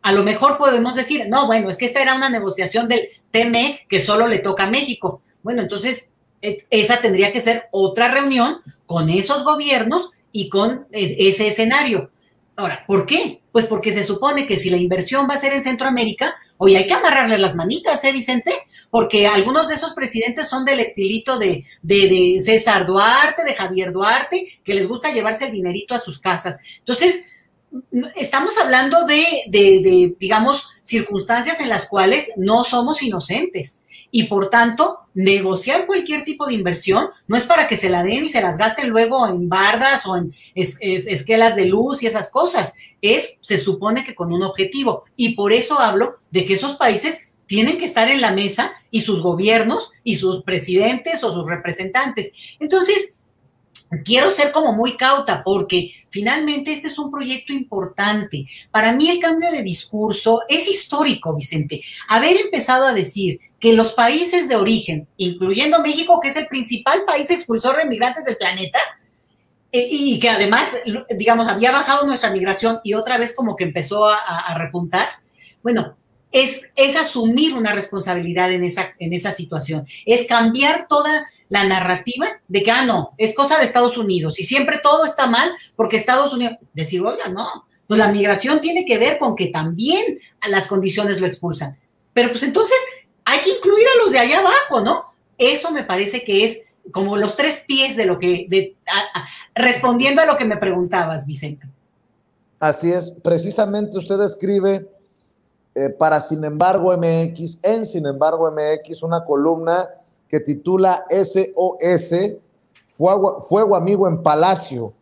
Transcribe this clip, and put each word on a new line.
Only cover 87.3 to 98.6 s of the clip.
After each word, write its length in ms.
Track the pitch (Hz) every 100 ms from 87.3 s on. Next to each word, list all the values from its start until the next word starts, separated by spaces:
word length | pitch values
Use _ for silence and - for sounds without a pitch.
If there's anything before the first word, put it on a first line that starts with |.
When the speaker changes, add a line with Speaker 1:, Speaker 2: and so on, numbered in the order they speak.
| 190 226 - _ _ _
Speaker 1:
pues 140 | 214
la 80 | 208
migración 520 | 202 208 196 262 302
tiene 240 | 302 349 370
que 120 | 220
ver 220 | 254 -
con 160 | 262 226
que 120 | 175
también 720 | 160 160 170 247 370 466 - _ _
a 80 | 208
las 180 | 196 190
condiciones 540 | 196 190 202 208 180
lo 80 | 185
expulsan". 500 | - 175 143 139 - _ _ _
Pero 160 | 240 233
pues 140 | 240
entonces 340 | 269 - 453 523 - - _ _ -
hay 140 | 277
que 100 | 370 -
incluir 280 | 370 415 480
a 180 | 494
los 100 | 427
de 60 | 262
allá 200 | 240 320
abajo, 420 | 370 539 571 254
¿no? 320 | 208 349 - _ _ _
Eso 340 | 254 302 339
me 120 | 294
parece 400 | - 185 202 247
que 220 | 220 196 220
es 160 | - - _ -
como 260 | 190 196 202
los 180 | 208 -
tres 300 | 294 302 -
pies 300 | 269 269 220
de 80 | 196
lo 120 | 180
que, 280 | 180 175 175
de, 260 | 190